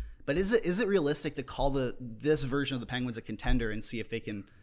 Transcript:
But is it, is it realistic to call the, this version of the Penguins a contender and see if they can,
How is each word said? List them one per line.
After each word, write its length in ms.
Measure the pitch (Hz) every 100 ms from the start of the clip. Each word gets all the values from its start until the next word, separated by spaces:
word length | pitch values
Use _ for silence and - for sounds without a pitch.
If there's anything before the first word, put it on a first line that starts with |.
| - -
But 140 | - 170
is 160 | 190
it, 100 | 226 160
is 140 | 180
it 80 | 208
realistic 460 | 196 143 147 151 143
to 80 |
call 280 | 127 - 135
the, 240 | 135 127 -
this 440 | 123 110 139 151
version 320 | 139 139 139 131
of 40 |
the 60 | 113
Penguins 320 | 123 123 113
a 40 |
contender 500 | - - 123 127 113
and 120 | 104
see 160 | 101 117
if 80 | 107
they 100 | 113
can, 260 | - 104 95 -